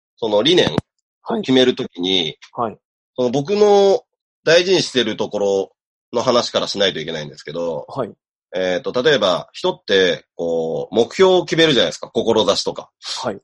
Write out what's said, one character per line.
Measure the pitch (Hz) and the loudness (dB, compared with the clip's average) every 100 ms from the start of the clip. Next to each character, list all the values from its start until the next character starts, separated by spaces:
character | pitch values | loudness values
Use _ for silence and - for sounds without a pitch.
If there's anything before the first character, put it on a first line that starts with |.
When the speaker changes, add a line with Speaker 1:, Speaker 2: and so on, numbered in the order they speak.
| _ - | _ -8
Speaker 1:
そ | 113 | -2
の | 104 | 0
理 | 127 | 2
念 | 175 120 | 2 2
を | 85 _ _ _ _ - 226 | -2 _ _ _ _ -8 -6
決 | 190 | 0
め | 131 | 4
る | 127 | 4
と | 127 120 | 0 -6
き | - | -6
に、 | 90 92 78 - - | -2 -2 -2 -8 -16
Speaker 2:
は | - 113 | -8 -8
い。 | |
は | - | -8
い。 | _ _ _ - | _ _ _ -4
Speaker 1:
そ | |
の | 123 | -2
僕 | 131 143 208 | -2 -2 2
の | 208 202 196 190 _ _ _ _ | 4 6 4 2 _ _ _ _
大 | - 170 180 | 2 4 4
事 | |
に | 175 | 0
し | - | 0
て | 127 | -2
る | 110 104 | -2 -2
と | 101 | -4
こ | 104 | -2
ろ | 101 98 92 _ _ _ - | 0 0 -2 _ _ _ -8
の | 117 | -4
話 | 117 120 113 | 2 2 2
か | 101 | -2
ら | 87 | -4
し | 98 | 0
な | 98 | -2
い | |
と | 80 | -2
い | 78 | -8
け | |
な | 80 | -8
い | 73 | -10
ん | |
で | 71 | -14
す | |
け | - | -12
ど、 | 82 85 78 - | -8 -6 -6 -10
Speaker 2:
は | - | -10
い。 | 110 - _ _ _ 90 | -10 -10 _ _ _ -4
Speaker 1:
え | 92 87 | -2 -2
っ | |
と、 | 95 107 | -4 -2
例 | 139 135 | 2 2
え | |
ば、 | 101 82 - | 2 0 -4
人 | - 185 | -6 -6
っ | 180 | -6
て、 | - 98 92 76 _ - | 0 2 2 0 _ -8
こ | 85 82 80 73 71 | -4 -2 -2 -4 -4
う、 | |
目 | 107 117 | 0 0
標 | - 190 | 4 4
を | 185 | 4
決 | 160 160 | 0 2
め | 160 | 2
る | |
じ | 123 | 4
ゃ | |
な | 85 | 0
い | |
で | |
す | - | -2
か。 | - | -8
志 | - 110 110 104 92 | -4 0 2 2 0
と | - | -2
か、 | - - _ | -8 -14 _
Speaker 2:
は | - - 123 | -12 -8 -8
い。 | 98 | -8